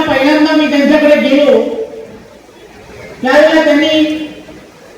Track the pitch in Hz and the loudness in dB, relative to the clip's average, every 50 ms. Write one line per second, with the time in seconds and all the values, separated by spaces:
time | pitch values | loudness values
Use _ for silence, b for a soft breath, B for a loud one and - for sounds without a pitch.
0 | 302 285 277 269 269 294 302 302 302 311 320 302 294 247 277 277 - 294 302 302 | 0 -2 -2 0 0 0 2 2 2 2 2 0 0 0 0 0 2 2 2 2
1 | 302 294 294 233 226 262 269 294 294 254 220 220 - - - - - - - - | 2 2 2 2 2 0 2 2 2 2 2 2 0 -4 -6 -8 -10 -12 -12 -16
2 | - - - - - - - - - - - - - - - - - - - - | -18 -18 -20 -20 -20 -20 -20 -20 -20 -20 -20 -20 -20 -20 -20 -20 -20 -20 -20 -20
3 | - - - - 240 254 269 294 311 320 320 311 311 294 294 294 311 311 311 311 | -20 -20 -12 -6 -4 0 2 4 4 4 2 2 2 2 2 2 2 2 2 0
4 | 311 302 - - - - - - - - - - - - - - - - - | 0 0 -2 -6 -8 -12 -14 -18 -20 -20 -20 -20 -20 -20 -20 -20 -20 -20 -20